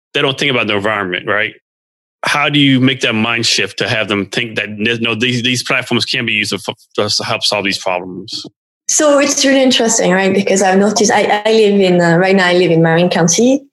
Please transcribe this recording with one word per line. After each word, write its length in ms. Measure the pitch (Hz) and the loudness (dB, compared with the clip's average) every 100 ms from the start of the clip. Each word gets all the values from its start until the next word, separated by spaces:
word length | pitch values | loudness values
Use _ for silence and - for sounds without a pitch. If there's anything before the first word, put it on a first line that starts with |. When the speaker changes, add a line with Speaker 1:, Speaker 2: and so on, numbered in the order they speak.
| _ | _
Speaker 1:
they 80 | 143 | -2
don't 160 | 147 127 | -2 -2
think 120 | 143 | -2
about 180 | 123 110 | 0 0
the 80 | 104 | -2
environment, 500 | 104 104 95 90 - | -2 -2 -4 -4 -4
right? 280 | 104 107 - _ _ _ _ _ _ | -2 -4 -8 _ _ _ _ _ _
How 240 | - 147 151 | -4 -2 0
do 120 | 147 | 2
you 180 | 139 135 | 2 4
make 220 | 131 131 | 2 0
that 140 | 131 | -2
mind 320 | 110 113 117 117 | -2 -2 -2 -2
shift 320 | - 98 - | -2 -4 -4
to 100 | 101 | -4
have 180 | 113 107 | -2 -2
them 200 | 101 95 | -2 -4
think 280 | - 117 | -6 -6
that, 140 | 110 104 | -6 -8
no, 460 | 104 110 117 117 113 | -4 -4 -2 -4 -2
these, 260 | 123 123 | -2 -2
these 220 | 120 123 | -2 -2
platforms 400 | - 131 123 120 | -2 -4 -2 -2
can 200 | 101 135 | -2 -4
be 80 | 117 | -2
used 180 | 107 101 | -2 -2
to, 60 | 98 - | -4 -8
f-, 420 | - _ - 107 - | -10 _ -4 -2 -4
to 80 | |
help 180 | 101 110 | -4 -4
solve 220 | - 104 | -2 -2
these 140 | 98 92 | -2 -4
problems? 680 | 95 90 90 92 101 - - - _ _ - | -4 -4 -6 -12 -12 -14 -14 -20 _ _ -4
Speaker 2:
So 300 | - 302 285 | 0 2 2
it's 260 | 285 285 | 2 0
really 180 | 269 269 | 2 4
interesting, 500 | 262 - 226 226 180 | 2 2 0 0 0
right? 220 | 185 190 | 2 2
Because 280 | 190 196 190 | 0 0 0
I've 160 | 196 190 | 2 2
noticed, 320 | 202 208 208 | 2 2 0
I, 320 | 214 190 208 | 2 0 0
I 80 | 214 | 2
live 280 | 220 208 202 | 2 4 4
in, 200 | 185 175 | 4 4
uh, 180 | 170 170 | 4 4
right 180 | 190 196 | 4 2
now 100 | 180 | 4
I 80 | |
live 160 | 175 175 | 2 4
in 120 | 165 | 4
Marin 260 | 165 165 175 | 4 4 2
County, 560 | 180 165 - 240 269 - | 2 0 2 2 2 -2